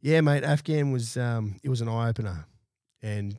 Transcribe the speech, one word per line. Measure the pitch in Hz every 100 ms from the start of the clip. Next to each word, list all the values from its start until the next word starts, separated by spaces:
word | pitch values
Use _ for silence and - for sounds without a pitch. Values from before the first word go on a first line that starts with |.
yeah, | 143 160
mate, | 151 143
Afghan | 151 147 147 156 143
was, | 131 113 -
um, | 123 117 107 95
it | -
was | 127
an | 117
eye-opener. | 113 117 113 107 85 76 _ _ _ _ _
And, | 110 104 101